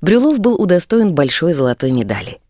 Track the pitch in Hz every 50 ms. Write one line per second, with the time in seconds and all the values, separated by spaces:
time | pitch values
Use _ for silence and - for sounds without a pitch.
0 | 156 180 220 240 262 311 302 240 196 247 226 - 214 175 180 180 - - 220 233
1 | 220 202 160 143 139 127 - - 160 175 165 139 131 123 120 - 135 131 127 123
2 | 110 101 110 - 90 - - - _